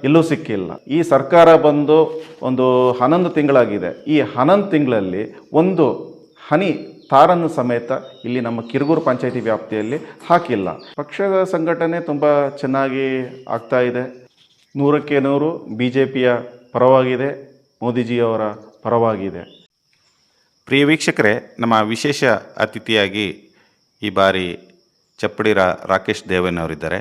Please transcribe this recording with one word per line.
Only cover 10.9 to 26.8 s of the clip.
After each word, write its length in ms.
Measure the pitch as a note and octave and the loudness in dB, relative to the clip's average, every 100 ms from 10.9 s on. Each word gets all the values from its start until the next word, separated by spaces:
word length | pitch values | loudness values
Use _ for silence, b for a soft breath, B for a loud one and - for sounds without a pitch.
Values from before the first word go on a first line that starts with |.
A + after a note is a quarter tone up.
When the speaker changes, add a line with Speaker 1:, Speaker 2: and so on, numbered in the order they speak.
| - | -12
Speaker 1:
ಪಕ್ಷದ 480 | D3 - G3 F#3+ | -12 -6 -2 0
ಸಂಘಟನೆ 560 | F#3 F3+ D#3+ E3 E3 E3+ | 0 -2 -2 -2 -2 -4
ತುಂಬ 480 | F3 D3 D3 D3 C#3 | -6 -2 2 2 0
ಚೆನ್ನಾಗಿ 580 | C#3 C3+ C3+ C3+ C3 C3+ C3 B2 - - | -6 -4 -2 -2 -2 -4 -4 -8 -14 -10
ಆಗ್ತಾ 320 | A#2 - B2+ | -10 -2 0
ಇದೆ. 480 | B2 B2 B2+ - - _ _ _ _ C#3 | 0 -2 -8 -14 -20 _ _ _ _ -2
ನೂರಕ್ಕೆ 440 | C#3+ D3 C#3+ C#3+ | 0 0 0 0
ನೂರು 380 | C3+ C#3+ D3+ E3 - G#2+ | 0 0 -2 -6 -12 -4
ಬಿ 140 | B2 | -2
ಜೆ 140 | C3 | 0
ಪಿಯ 280 | C3 C3+ B2 A#2+ A#2+ - _ | 0 0 0 0 -6 -20 _
ಪರವಾಗಿದೆ, 880 | B2+ B2+ C3 C3 B2 C#3 D3 - _ _ _ | 2 4 4 4 -2 -4 -8 -16 _ _ _
ಮೋದಿಜಿಯವರ 580 | A#2+ A#2+ A2+ A#2+ A#2 A2 G#2+ G#2 - _ | -4 -4 -2 -2 0 -2 -4 -8 -20 _
ಪರವಾಗಿದೆ. 760 | A2+ A#2 A2+ G#2 F#2+ F2 - - _ _ _ _ _ _ _ _ _ _ - | -2 0 0 -2 -6 -10 -18 -20 _ _ _ _ _ _ _ _ _ _ -2
Speaker 2:
ಪ್ರಿಯ 180 | C3+ | 2
ವೀಕ್ಷಕರೇ, 720 | C#3+ D#3 - - A2 A#2 - - | 2 2 -2 2 2 0 -6 -6
ನಮ್ಮ 140 | A#2 A2+ | 0 2
ವಿಶೇಷ 420 | G#2+ A2+ D3 C#3+ C3+ G#2 - - | 2 -2 -4 0 0 0 -4 -4
ಅತಿಥಿಯಾಗಿ 1000 | G#2+ A2 - A2 G2 G2+ G2 - _ _ _ _ _ _ | -4 -4 -2 0 0 -2 -6 -8 _ _ _ _ _ _
ಈ 80 | G#2 | -6
ಬಾರಿ 480 | G2 G2 F#2 F2+ E2+ - _ _ _ _ _ | 2 2 2 -4 -8 -16 _ _ _ _ _
ಚಪ್ಪಡಿ 340 | G#2 - G#2+ | -8 -2 0
ರಾ-, 360 | G2 F#2 D#2+ - | 2 2 0 -2
ರಾಕೇಶ್ 400 | F#2+ - G#2 - | -2 -2 -8 -2
ದೇವಯ್ಯನವರಿದ್ದಾರೆ. 720 | F#2 F2+ F2 E2 D2+ | -2 0 -2 -6 -6